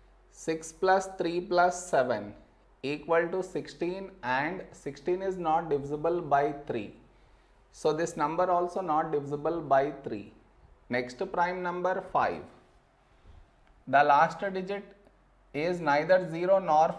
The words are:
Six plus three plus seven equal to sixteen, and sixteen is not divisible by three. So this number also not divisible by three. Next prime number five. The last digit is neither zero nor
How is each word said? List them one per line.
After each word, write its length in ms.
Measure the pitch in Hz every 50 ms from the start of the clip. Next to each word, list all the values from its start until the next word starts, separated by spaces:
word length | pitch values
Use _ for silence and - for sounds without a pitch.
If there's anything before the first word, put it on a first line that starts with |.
| _ _ _ _ _ _ _
Six 360 | - - 165 160 160 - - -
plus 340 | - 190 185 190 196 190 - -
three 220 | - 170 165 170 175
plus 480 | 180 - 180 175 175 180 180 - - -
seven 440 | - 143 127 123 117 104 104 101 - - - _ _ _ _ _ _ _ -
equal 420 | 135 147 151 - 165 165 170 175 170
to 120 | 190 185
sixteen, 720 | 180 - - 151 139 - - - 175 175 185 196 196 190 - -
and 420 | - 123 127 135 143 160 185 185 - - -
sixteen 480 | - - 147 139 - - 180 180 190
is 160 | 190 190 185
not 320 | 180 170 160 156 170 170 156
divisible 500 | 147 139 135 139 147 147 151 165 175 175
by 340 | 165 143 143 139 147 151 147 - -
three. 280 | - 123 113 101 - - - - _ _ _ _ _ _ _ _ _ _ _ _ _
So 220 | - - - 156 156
this 240 | 156 170 165 -
number 340 | 160 151 147 160 170 180 185
also 300 | 175 175 175 175 - 196
not 320 | 185 170 151 156 160 160 156
divisible 480 | 147 139 139 147 143 147 160 170 170
by 300 | 156 139 139 135 139 147 147 - -
three. 300 | - 117 101 98 - - - _ _ _ _ - - _ _ _ -
Next 320 | 120 123 123 123 - - 190 -
prime 320 | - 180 175 180 180 185 180
number 400 | 180 180 180 180 185 185 190 185 -
five. 300 | - 143 117 101 85 78 - - - - _ _ _ _ _ _ _ _ _ _ _ _ _ - - - - _ _ _ _ _ _ _ _
The 160 | 127 131 139 147
last 380 | 147 143 143 165 165 - -
digit 420 | 202 196 185 185 185 185 202 202 - - - _ _ _ _ _ _ _ _ _ _ _ -
is 260 | 139 156 180 180 175
neither 500 | 165 147 143 147 160 165 185 185 185 160
zero 300 | 160 165 175 185 196 190
nor 340 | 190 165 151 156 160 175 175